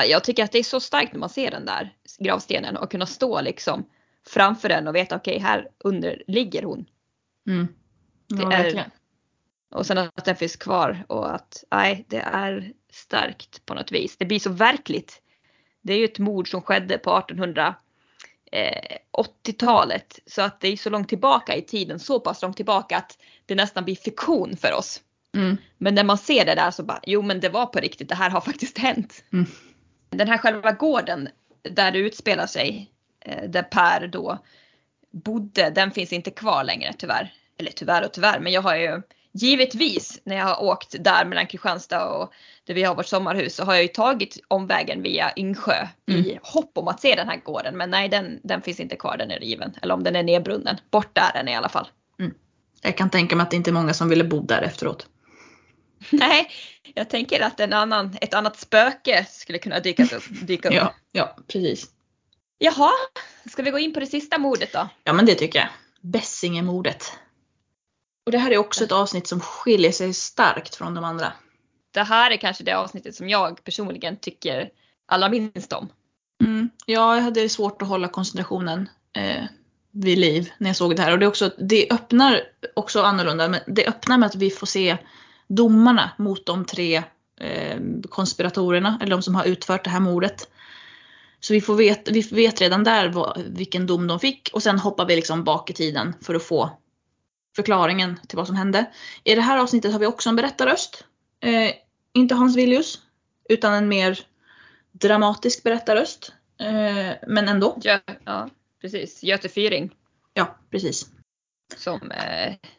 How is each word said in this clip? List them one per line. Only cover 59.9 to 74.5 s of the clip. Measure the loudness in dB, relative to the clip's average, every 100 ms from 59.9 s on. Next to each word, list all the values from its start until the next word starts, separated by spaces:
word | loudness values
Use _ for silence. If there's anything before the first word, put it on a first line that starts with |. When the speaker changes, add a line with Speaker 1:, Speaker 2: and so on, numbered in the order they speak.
| 4 4 2
Speaker 1:
upp, | -10 -10
Speaker 2:
<laughs> |
Speaker 1:
dyka | -4 -2 2
upp. | 2
Speaker 2:
Ja, | 2 -2 _
ja, | -4 -4 -6 -10
precis. | -4 -2 -4 -8 _ _ _ _ _ _ -2
Speaker 1:
Jaha, | 0 4 4 2 -2 -10 -18 -20 -12
ska | -6
vi | -2
gå | -2
in | -2
på | -4
det | -4
sista | -6 -2 0
mordet | 0 0 -2
då? | -4 -6 -6
Speaker 2:
Ja, | 0
men | 6 6
det | 6
tycker | 2 0
jag. | 0 -4 _ _
Bessingemordet. | -6 -4 -4 -6 -4 -2 -2 -2 -2 -6 -10 -16 _ _ _ _ _ _ _ _ _ _ -2
Och |
det | 2
här | 4
är | 4
också | 2 0
ett | 0
avsnitt | 2 0 -2 -4
som | -6
skiljer | -6 -4 2 6 6
sig | 4 -2
starkt | -4 -4 2 4 2 -4 -10
från | -8
de | -6
andra. | -6 -6 -6 -8 _ _ _ _ _
Speaker 1:
Det | -4
här | 2 4 4
är | 2
kanske | -2 -4
det | -2 -2
avsnittet | -2 -8 -14 -10
som | -2
jag | 0 0 -4
personligen | -10 -8 -8 -6 -8 -8
tycker | -12 -8 -4